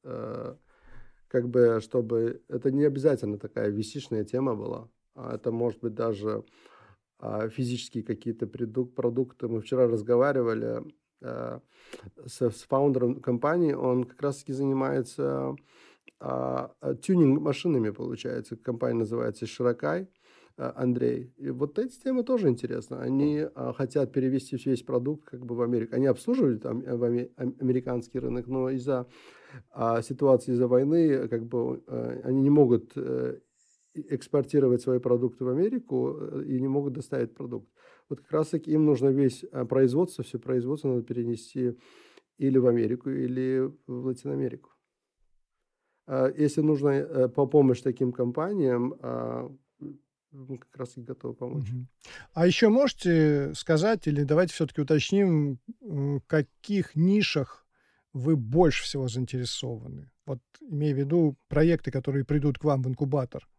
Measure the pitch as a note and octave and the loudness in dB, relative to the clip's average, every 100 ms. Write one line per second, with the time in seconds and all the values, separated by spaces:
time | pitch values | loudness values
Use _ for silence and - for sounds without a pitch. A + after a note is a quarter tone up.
0 | C3+ A#2+ A2+ A#2+ B2 B2 _ _ - - | -10 -10 -8 -10 -10 -14 _ _ -20 -18
1 | - _ _ B2+ A#2+ B2 A#2+ A2 G#2+ B2+ | -18 _ _ -2 2 4 6 4 0 -2
2 | A2+ A#2 A#2 - _ A#2+ C#3 C3+ D3 C#3 | 0 0 -2 -4 _ -2 0 2 2 4
3 | D3 C3+ G#2 G#2 G#2+ - G#2+ G#2 G#2+ C#3+ | 2 2 -2 -6 -8 -4 -2 -2 -6 -8
4 | - A2 G#2+ B2+ C3+ A2 G#2+ A#2 A#2 _ | -6 -6 -4 -2 -2 -4 -6 -10 -14 _
5 | _ - A#2+ A2+ B2 A#2 A#2+ A2 A#2 G#2+ | _ -14 -10 -6 -4 -2 -2 -4 -8 -4
6 | A#2 G2+ G#2+ G#2+ - _ - - - _ | -2 -2 -4 -6 -8 _ -20 -20 -20 _
7 | _ _ - G#2+ A2 A2 B2 B2 - A#2 | _ _ -8 -6 -6 -4 -4 -4 -6 -10
8 | A2 G#2+ A#2+ A#2 G#2+ - A#2 A2+ B2 - | -6 -6 -6 -6 -8 -6 -6 -4 -6 -2
9 | B2 A#2+ B2+ _ A#2 A2+ G#2+ B2+ A#2+ A2+ | -2 -2 -4 _ -6 -6 -2 2 4 2
10 | G#2+ A#2+ C#3 C3+ A#2 A2 A#2 A#2 D3+ - | 2 4 4 2 0 -2 -4 -6 -8 -20
11 | _ _ B2+ A#2+ A#2+ B2 _ _ - - | _ _ -12 -10 -8 -12 _ _ -20 -20
12 | F#2 - - - B2 - - C3+ C#3+ B2+ | -20 -18 -18 -2 -2 -2 -2 2 4 4
13 | A#2+ B2 - B2 C#3+ E3+ E3 C#3 C3 B2+ | 0 0 -2 0 0 2 2 2 0 0
14 | B2 - C#3+ C#3 - C3+ C#3 C3+ C3+ C#3 | -2 -4 -6 -4 -8 -2 0 0 0 -2
15 | B2+ - C#3 C3+ C3+ C#3 _ _ - _ | -4 -4 -2 -2 -4 -8 _ _ -20 _
16 | - _ - B1+ C2 - - _ C#3+ C3+ | -20 _ -6 -4 -2 -4 -6 _ -6 -4
17 | - F3+ D3 C#3+ D3+ C#3 F3+ C#3 G#2+ - | 2 6 6 4 0 -2 0 0 0 -4
18 | B2+ B2 B2+ B2 A2 A2+ - A#2+ B2 A#2 | -8 -8 -6 -8 -8 -10 -8 -4 -2 -2
19 | G#2+ A#2+ A#2 G#2+ A2 - B2 A#2+ D3 E3+ | -2 -2 -4 -6 -12 -2 -2 0 -2 -4
20 | F#3+ _ _ _ _ - C3 - B2+ B2 | -6 _ _ _ _ -10 -10 -2 0 2
21 | B2 B2 B2+ _ C#3 B2+ C#3+ - B3+ - | 0 0 -8 _ -10 -6 -4 -4 -6 -6
22 | C4+ B3+ A#3+ B3 F3 B2 B2+ B2 - C3 | -4 -2 0 2 2 0 -2 -8 -8 -8
23 | B2 C3+ D3 D3 D#3+ - B2 - B2+ D3 | -2 0 0 0 -4 -6 -8 -4 -2 0
24 | C3 C#3 C3 C3 - B2+ C3+ B2 - B2+ | 0 0 0 -2 -4 -6 -2 -2 0 -2
25 | B2+ D3+ - B2 B2 A#2+ A#2+ A#2+ A2+ B2 | -2 -6 -10 -16 -8 -2 0 0 0 0
26 | C3+ - - C4 E3 A2 - A2+ B2+ A#2+ | 2 2 0 2 2 0 -4 -6 -4 -2
27 | A#2+ A#2+ B2 - B2+ - C3 B2+ B2+ B2 | 0 0 -4 -6 -8 -4 0 0 0 -6
28 | A#2+ C3 B2+ B2 A#2+ C3 B2+ C3 B2+ C3 | -4 -6 -4 -6 -4 -4 -2 -2 -2 -2
29 | B2 - - - - C3 _ - A#2 A#2 | -4 -16 -20 -20 -20 -20 _ -4 0 0
30 | A#2 B2+ C#3 B2+ - A#2+ B2 B2+ C#3 E3 | -2 0 4 4 4 0 4 4 4 4
31 | D#3+ C3+ A#2+ A#2 A#2 A#2+ B2 B2+ - B2 | 4 2 0 -4 -4 -4 -2 -6 -8 -8
32 | A#2+ B2 B2+ C3 C3+ D3 C3 A#2+ - - | -6 -6 -2 2 6 8 8 6 0 -10
33 | C3 B1+ B1+ - _ _ _ _ _ - | -4 -4 -4 -8 _ _ _ _ _ -16
34 | D3 C3 - D3 C3+ D3+ C3+ B2 C3 B2+ | -8 -8 -2 -2 2 2 4 2 2 0
35 | B2 B2 B2 B2 B2+ C3 G3+ B3+ A#3 C3 | 2 2 2 -2 -4 0 0 -2 -4 -2
36 | B2+ D3+ D3+ C#3+ D3+ B2+ C3+ C3+ C#3+ C3 | -2 -4 -8 -8 -4 -2 0 0 -2 -6
37 | - C3+ A#2+ - C3 A#2 G#2 _ - _ | -6 -4 -4 -6 -10 -10 -12 _ -20 _
38 | _ C#3 _ D#3 D#3 E3 D#3 D#3 D3+ C3 | _ -12 _ -2 0 -4 0 2 4 4
39 | C#3 C3+ C3+ - - C3+ A#2+ C3 C3 C3+ | 4 4 2 0 -10 -8 -2 4 4 4
40 | F3+ - B2+ B2 - B2+ A#2+ D3+ C#3 B2 | 0 -4 -8 -8 -4 -2 -2 -4 -2 -2
41 | A#2+ B2 A#2+ A2+ - C3 B2 B2 - - | -2 -6 -4 -6 -8 -4 -4 -4 -18 -20
42 | - - _ _ C3+ C3 B2 A#2+ G#2+ B2 | -20 -20 _ _ 2 6 6 4 2 -2
43 | C#3+ C3+ B2+ B2+ C3 C3 C3+ D3+ - B2 | -4 -4 -4 -2 -2 0 -2 -6 -12 -6
44 | C3 B2+ C#3+ C#3 C3+ B2+ _ _ _ _ | -6 -6 -6 -4 -4 -6 _ _ _ _
45 | _ _ _ _ _ _ _ _ _ _ | _ _ _ _ _ _ _ _ _ _
46 | - C3 C3 D3+ D3 D3+ D3+ D3 C#3+ C#3 | -6 0 0 2 2 4 2 4 4 2
47 | D3 C#3+ B2+ C3+ C#3 D3+ C3+ B2 C3+ A#2+ | 0 0 2 2 4 6 6 4 0 0
48 | B2+ B2 B2 B2 E3+ G3+ C#3 A#2+ B2 - | -2 0 -2 -2 -2 0 2 2 0 -4
49 | B2 A#2+ A#2+ A#2+ B2+ C3+ _ _ C#3+ - | -8 -6 -6 -6 -10 -14 _ _ -18 -18
50 | _ _ _ C#3+ C3 B2+ _ - B2 - | _ _ _ -20 -14 -14 _ -14 -14 -14
51 | A#2+ B2+ B2 A#2 B2 D3 A2 B2 B2+ _ | -14 -12 -12 -10 -8 -6 -6 -8 -10 _
52 | - - - - F3 - A3 A#3 C#4 - | -20 -20 -12 2 2 6 6 6 4 2
53 | F3+ E3 D#3 D3 C#3 D3+ - D#3+ G3 A3+ | 2 6 6 4 0 -6 2 4 4 2
54 | - C#3+ C#3+ D3+ F3+ - D#3 - C#3 D#3 | 0 0 2 2 2 0 -4 -2 2 2
55 | - G3 G3 D#3 D3 B2+ - - A#3+ D3+ | 4 2 4 4 2 -4 -12 -16 -8 -4
56 | C#3 C#3+ - D#3 C#3+ _ - G3+ - D3+ | -2 -4 0 0 0 _ -4 -2 -2 2
57 | F3 G#3 G3 D#3 B2+ - _ _ _ _ | 4 4 2 -2 -4 -10 _ _ _ _
58 | _ C3+ B2+ D#3 A2 C#3+ D#3 - - C#3+ | _ -4 0 0 2 4 4 4 -4 -4
59 | B2+ A#2 B2 B2+ B2 - B2+ A2+ A#2+ C3+ | -4 -4 -4 -4 -6 -8 -8 -10 -12 -16
60 | C#3+ _ - C3 _ _ D4 D3+ D3+ C3+ | -18 _ -12 -12 _ _ -8 -2 0 0
61 | C#3 E3+ D#3 C3+ _ D3 D#3+ E3 - C3+ | 2 4 4 0 _ 4 4 4 0 -4
62 | C3+ C#3 B2 D3 C#3+ C3+ D3+ C3+ B2+ B2+ | -2 -2 0 2 2 0 0 0 0 -2
63 | C#3 C#3+ B2 - - | -2 -2 -4 -10 -16